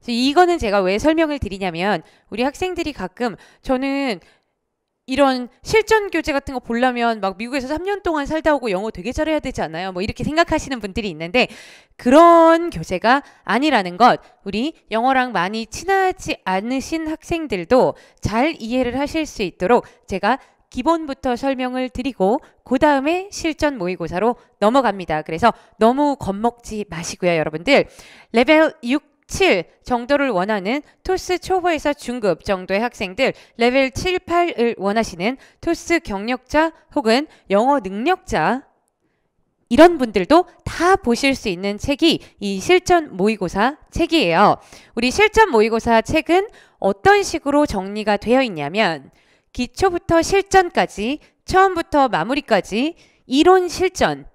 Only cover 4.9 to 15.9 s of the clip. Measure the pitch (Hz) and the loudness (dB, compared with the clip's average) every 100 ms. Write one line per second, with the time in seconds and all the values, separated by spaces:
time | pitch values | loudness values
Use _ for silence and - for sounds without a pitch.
4.9 | _ - 262 277 254 247 _ - 440 427 | _ -8 2 2 2 -6 _ 0 0 2
5.9 | 440 403 330 311 277 277 262 - 233 254 | 0 0 -4 -2 -4 -4 -12 -6 0 0
6.9 | 240 233 226 190 185 233 277 254 302 359 | 0 -2 -2 -4 -6 -6 -6 -6 -6 -4
7.9 | 403 359 311 277 311 320 285 240 180 220 | -4 -4 -4 -4 -2 0 0 0 -4 -6
8.9 | 196 180 262 311 302 262 240 165 160 190 | -8 -10 -4 -2 -2 -4 -8 -8 -6 -8
9.9 | 180 208 - - 302 339 311 - 262 202 | -6 -8 -6 -4 0 0 0 -4 -10 -8
10.9 | 185 208 151 165 175 202 - - - _ | -8 -8 -8 -4 -2 -2 -4 -20 -20 _
11.9 | _ 247 277 339 339 330 330 339 175 160 | _ 4 6 8 8 6 4 0 -8 -8
12.9 | 185 214 269 - _ - 214 302 247 185 | -4 0 0 -2 _ -4 -2 2 0 -2
13.9 | 175 240 156 - _ 196 196 277 - _ | 4 4 4 -4 _ -8 -6 -6 -8 _
14.9 | 214 247 262 254 208 175 220 226 - 330 | -2 0 0 0 -2 -4 -4 -10 -12 -2